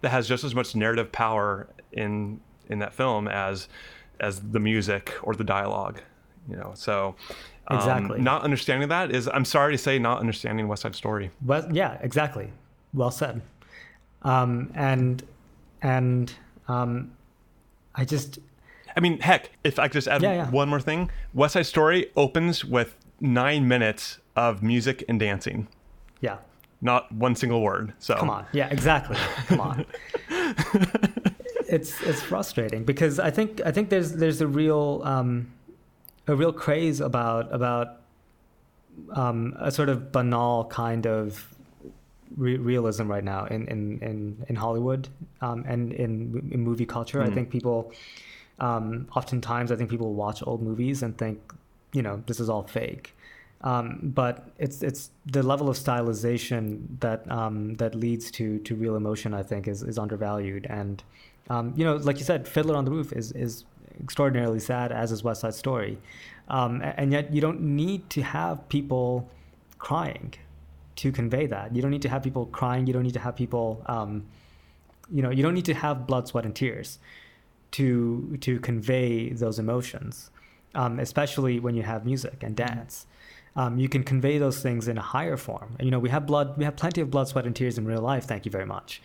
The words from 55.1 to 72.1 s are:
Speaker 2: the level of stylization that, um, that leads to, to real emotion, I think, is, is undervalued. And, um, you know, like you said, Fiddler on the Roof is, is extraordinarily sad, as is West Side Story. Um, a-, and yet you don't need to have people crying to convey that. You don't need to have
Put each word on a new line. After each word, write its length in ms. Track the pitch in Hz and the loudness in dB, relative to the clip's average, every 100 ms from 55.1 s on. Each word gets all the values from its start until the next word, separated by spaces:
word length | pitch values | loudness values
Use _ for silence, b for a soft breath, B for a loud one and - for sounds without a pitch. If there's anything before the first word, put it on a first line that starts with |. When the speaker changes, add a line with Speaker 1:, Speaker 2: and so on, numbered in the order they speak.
| - - | -14 -2
Speaker 2:
the 180 | 135 | 2
level 260 | 131 143 143 | 2 2 2
of 60 | 127 | 0
stylization 1080 | - 123 117 110 117 120 117 120 110 104 113 127 | 0 2 0 0 0 0 0 -2 -2 -4 -8 -4
that, 280 | 120 110 - | -2 -2 -4
um, 440 | 117 110 107 107 110 | -4 -2 -2 -4 -2
that 180 | 113 | -2
leads 380 | 113 117 117 - | 0 0 0 -4
to, 280 | - 110 107 | -4 -2 -2
to 140 | 107 113 | -4 -2
real 200 | 113 110 | 0 0
emotion, 380 | 107 107 117 | 0 -2 -2
I 100 | 104 | -4
think, 240 | 95 101 98 | -4 -4 -4
is, 160 | 101 | -4
is 140 | 117 113 | -4 -4
undervalued. 680 | 107 107 104 104 101 98 101 | -4 -2 -2 -2 -2 -6 -6
And, 340 | 104 101 101 - b b b - | -6 -6 -6 -12 b b b -6
um, 240 | 120 117 127 | -4 -2 0
you 60 | 160 | 2
know, 100 | 151 | 2
like 240 | 143 139 | 0 0
you 60 | 131 | 0
said, 200 | 165 127 | -2 0
Fiddler 280 | - 156 147 | 0 2 2
on 80 | 131 | 0
the 60 | |
Roof 220 | 156 143 | -2 -4
is, 180 | 123 113 | -6 -8
is 320 | 131 120 113 - - - - | -6 -6 -6 -14 -20 -20 -14
extraordinarily 560 | 127 - 143 123 120 113 | -8 0 2 4 2 0
sad, 320 | 107 123 123 | 0 -2 -2
as 200 | 120 113 | -2 -2
is 100 | 110 | -2
West 180 | 117 110 | -2 -2
Side 140 | 113 107 | -4 -4
Story. 420 | 135 127 101 104 B B B B - | -2 -2 -2 -6 B B B B -4
Um, 320 | 131 120 120 | 0 0 0
a-, 120 | - - | -4 0
and 120 | 139 | 2
yet 220 | 143 147 | 2 2
you 60 | 151 | 2
don't 200 | 156 170 | 2 0
need 460 | 156 143 165 196 - | 0 2 0 -2 -4
to 100 | - | -4
have 460 | 127 151 170 156 - | -2 -2 -2 -4 -2
people 580 | 143 143 127 123 123 127 b b b _ - | -2 0 0 0 0 -4 b b b _ -16
crying 540 | - 147 165 - - - - - - - - - | -4 -2 -2 -6 -12 -14 -20 -20 -20 -20 -18 -4
to 140 | 135 | -2
convey 360 | 135 120 127 151 | 0 0 0 0
that. 260 | 104 104 120 | -2 -4 -2
You 60 | |
don't 100 | 135 | 0
need 100 | 143 | 0
to 60 | |
have 120 | 143 | -2